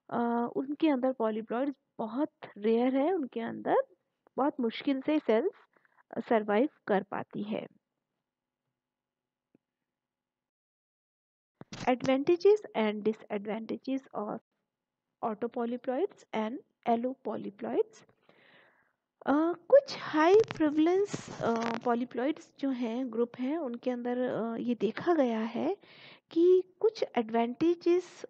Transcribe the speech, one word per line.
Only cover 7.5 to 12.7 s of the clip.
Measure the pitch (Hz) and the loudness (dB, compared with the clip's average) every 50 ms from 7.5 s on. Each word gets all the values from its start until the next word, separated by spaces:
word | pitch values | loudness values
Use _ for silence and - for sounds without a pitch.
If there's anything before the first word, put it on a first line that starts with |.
| 214 - - - _ _ _ _ _ _ _ _ _ _ _ _ _ _ _ _ _ _ _ _ _ _ _ _ _ _ _ _ _ _ _ _ _ _ _ _ _ _ _ _ _ _ _ _ _ _ _ _ _ _ _ _ _ _ _ _ _ _ _ _ _ _ _ _ _ _ _ _ _ _ _ _ _ _ _ _ _ - - - - | -6 -8 -8 -10 _ _ _ _ _ _ _ _ _ _ _ _ _ _ _ _ _ _ _ _ _ _ _ _ _ _ _ _ _ _ _ _ _ _ _ _ _ _ _ _ _ _ _ _ _ _ _ _ _ _ _ _ _ _ _ _ _ _ _ _ _ _ _ _ _ _ _ _ _ _ _ _ _ _ _ _ _ -20 -20 -18 -16
Advantages | - - 254 254 240 262 262 262 269 277 349 349 339 - 403 427 415 - - | -4 -2 -2 -2 0 0 0 0 2 2 2 2 4 6 6 6 4 2 -4